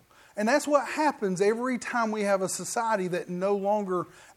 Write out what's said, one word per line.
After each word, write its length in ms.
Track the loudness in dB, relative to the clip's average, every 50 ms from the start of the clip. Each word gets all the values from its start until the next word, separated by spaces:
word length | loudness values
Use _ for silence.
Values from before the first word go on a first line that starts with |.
| _ _ -20 -20 -20 -12 -4 -2
And 60 | 0
that's 200 | 2 2 2 2
what 200 | 4 2 2 2
happens 520 | 0 -2 0 0 0 0 0 -2 -2 0 2
every 380 | 2 2 2 2 0 -2 -4
time 320 | -4 -4 -4 -2 -2 0 0
we 140 | -2 0 2
have 180 | 2 2 2
a 80 | 0 -2
society 580 | -4 -6 -6 -4 -4 -2 0 0 0 0 0 0
that 200 | -2 -4 -4 -4
no 260 | -4 -2 0 0 0
longer 520 | 2 2 0 0 0 0 -2 -2 -2 -2 -4 -10 -20 -20 -16 -6